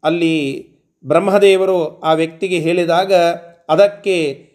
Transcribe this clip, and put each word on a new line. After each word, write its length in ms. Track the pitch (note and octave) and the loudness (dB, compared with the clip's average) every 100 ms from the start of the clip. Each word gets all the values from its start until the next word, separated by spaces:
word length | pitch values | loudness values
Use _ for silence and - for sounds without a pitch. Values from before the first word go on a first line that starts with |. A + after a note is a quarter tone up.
ಅಲ್ಲಿ 640 | D#3 E3+ E3 D#3+ C#3 C#3 - _ _ _ | -2 0 0 -2 -4 -8 -14 _ _ _
ಬ್ರಹ್ಮದೇವರು 960 | C3 D#3 G3 G3+ G3 F#3+ F#3+ F#3 D#3 D#3+ | -2 0 2 4 4 4 2 0 -4 -6
ಆ 120 | D#3 | -2
ವ್ಯಕ್ತಿಗೆ 460 | D#3+ E3 E3 F#3+ F3+ | 0 -2 -4 -4 -2
ಹೇಳಿದಾಗ 540 | D#3+ F3 E3+ E3+ F#3+ F#3 E3+ F3 - _ - | -2 -2 0 -2 2 2 2 -2 -12 _ -4
ಅದಕ್ಕೆ 800 | D#3+ G3+ G3+ G3+ F3+ D3+ C3+ _ | 2 2 0 -4 -2 -4 -8 _